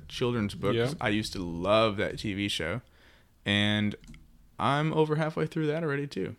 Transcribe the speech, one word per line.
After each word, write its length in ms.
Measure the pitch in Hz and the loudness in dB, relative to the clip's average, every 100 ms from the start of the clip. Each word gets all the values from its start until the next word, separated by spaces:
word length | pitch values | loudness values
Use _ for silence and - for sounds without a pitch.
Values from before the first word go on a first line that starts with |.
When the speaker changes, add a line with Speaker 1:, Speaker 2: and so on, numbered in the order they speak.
| - | -8
Speaker 1:
children's 480 | - 123 120 101 85 | -2 0 0 -2 -2
book. 200 | 95 113 | 0 2
Speaker 2:
Yeah. 180 | 123 160 | 0 0
Speaker 1:
I 100 | 110 | 0
used 240 | 107 104 | 0 -2
to 60 | 98 | -4
love 580 | 87 85 90 110 113 101 | -6 -2 4 6 6 2
that 200 | 90 - | -2 -2
T 140 | 110 | -4
V 140 | 95 101 | -2 -2
show. 340 | - 80 113 - - - - _ _ 101 | -2 -4 -4 -8 -20 -20 -20 _ _ 0
And 500 | 101 104 107 104 - - - - - - - | 2 2 2 0 -4 -12 -20 -20 -20 -16 -2
I'm 340 | 117 143 156 | 0 2 2
over 220 | 156 156 151 | 2 2 2
halfway 300 | 156 160 160 | 0 -2 -2
through 200 | 165 151 | 0 0
that 160 | 156 | 0
already, 240 | 160 139 143 | 0 -2 -4
too. 280 | - - | -4 -6